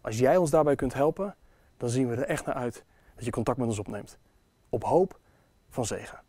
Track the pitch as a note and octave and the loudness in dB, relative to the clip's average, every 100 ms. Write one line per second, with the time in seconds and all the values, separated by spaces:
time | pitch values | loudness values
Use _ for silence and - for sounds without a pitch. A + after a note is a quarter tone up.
0 | - A2 B2+ F3+ E3 D#3 D3 C#3 C3 C3 | -6 2 4 6 4 4 4 2 0 2
1 | D3 D#3+ G3 - _ _ _ _ A#2+ B2 | 0 0 -8 -8 _ _ _ _ -2 0
2 | B2+ A#2 - D#3+ - C#3 B2 - _ _ | 0 -2 -2 -4 -4 -4 -6 -8 _ _
3 | _ - A#2+ A#2+ A2+ B2+ A#2 G#2 G#2 G#2 | _ -10 -6 -2 -2 0 -2 -4 -6 -10
4 | A2 - _ _ _ _ _ A#2 - D3+ | -12 -20 _ _ _ _ _ -4 2 2
5 | F#3+ - _ _ _ _ _ - A2+ G2+ | 2 -4 _ _ _ _ _ -6 -4 -6
6 | G#2 - | -10 -18